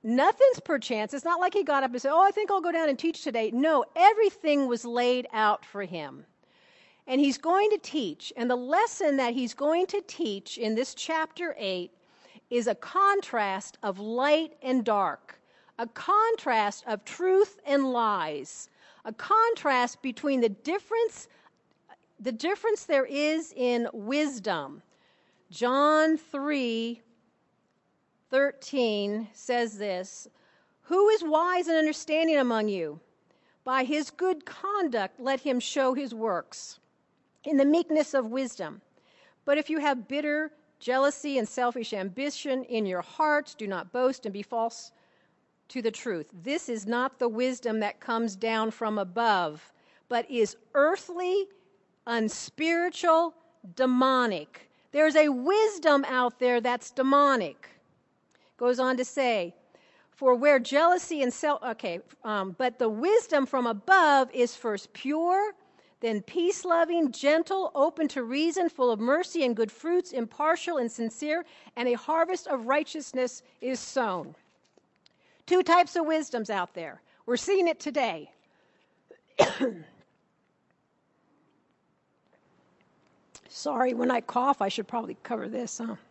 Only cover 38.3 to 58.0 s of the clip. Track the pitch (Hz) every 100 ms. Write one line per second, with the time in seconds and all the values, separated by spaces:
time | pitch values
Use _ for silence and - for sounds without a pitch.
38.3 | 254 254 - 160 - _ _ _ _ _
39.3 | _ - 294 294 320 294 254 196 285 294
40.3 | 302 311 _ _ _ - 254 277 285 294
41.3 | 269 214 - 247 240 220 208 190 180 285
42.3 | - 294 262 254 226 202 180 - - 302
43.3 | 294 294 - 202 185 185 247 254 254 220
44.3 | 202 202 233 226 - - _ _ _ _
45.3 | _ _ _ _ 262 226 214 247 175 147
46.3 | 180 190 285 - 226 196 240 262 - 240
47.3 | 220 254 247 233 220 208 - - 226 233
48.3 | 190 226 226 220 220 220 214 190 180 226
49.3 | 196 170 151 - _ _ _ _ 240 -
50.3 | 247 208 - _ 285 302 381 - 349 359
51.3 | 392 392 _ _ _ _ _ - 233 220
52.3 | - - - 320 339 349 - 349 320 339
53.3 | - _ _ 190 175 254 254 262 254 240
54.3 | 180 151 - - _ _ 285 311 302 302
55.3 | 254 269 415 440 392 311 285 269 254 247
56.3 | _ 247 240 240 240 - - 269 285 285
57.3 | 254 170 - - _ _ _